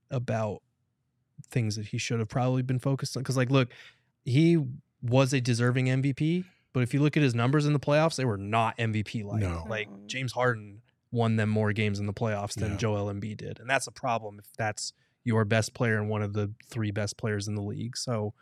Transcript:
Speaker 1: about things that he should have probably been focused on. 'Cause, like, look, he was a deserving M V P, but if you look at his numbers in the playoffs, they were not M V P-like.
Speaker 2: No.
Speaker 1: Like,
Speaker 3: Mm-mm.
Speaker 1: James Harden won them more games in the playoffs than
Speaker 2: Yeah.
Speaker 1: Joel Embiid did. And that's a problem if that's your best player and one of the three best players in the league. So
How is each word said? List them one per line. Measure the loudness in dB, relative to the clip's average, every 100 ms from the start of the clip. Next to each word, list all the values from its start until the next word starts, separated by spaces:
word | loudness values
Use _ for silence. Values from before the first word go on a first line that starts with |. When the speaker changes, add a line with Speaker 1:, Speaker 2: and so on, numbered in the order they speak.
| -8
Speaker 1:
about | -6 -2 -2 -2 -6 _ _ _ _ _ _ _ _ -4
things | -2 0 -2
that | -6
he | -6
should | -4 -2
have | -2
probably | 0 2 0
been | 0 0
focused | 0 -2 -2 -6
on. |
'Cause, | -2 0
like, | 4
look, | 4 2 -2 -20 _ _ _
he | 0 4 6 6 2 -6 _ _
was | 2 4 4
a | 2
deserving | 2 2 2 2 2
M | 2
V | 0
P, | 0 0 0 -4 _ _
but | -2
if | 0
you | 2
look | 2 4
at |
his | 2
numbers | 4 2 4 2
in |
the | 2
playoffs, | 4 4 4 2
they |
were | -2 -2
not | 0 2 2 0
M | 0
V | 0
P-like. | -2 -4 -4 -2
Speaker 2:
No. | 0 -2 -4
Speaker 1:
Like, | -6 -6
Speaker 3:
Mm-mm. | -10 -10
Speaker 1:
James | -6 -4
Harden | 0 0 0 -6 -18 _ _ -6
won | 0 2 4
them | 2
more | 2 2
games | 2 0 0
in | -4
the |
playoffs | -2 -2 -2 -4
than | -4 -4
Speaker 2:
Yeah. | -2
Speaker 1:
Joel | -2 0 -2
Embiid | -6 -8 -8
did. | -10 -12
And | -2
that's | -2 -2
a |
problem | -6 -2 -2 -4 -16
if | -18 -6
that's | -4 -4 -10 -12 _ _
your | 0 2
best | 4 2 0
player | 0 0 0
and | 0
one | -2
of | -2
the | -2 -4 -6 -10
three | -4 -2
best | -2 -4 -4
players | -4 -4 -4
in |
the | -4
league. | -4 -6 -8 -8
So | -4 -2 -4 -8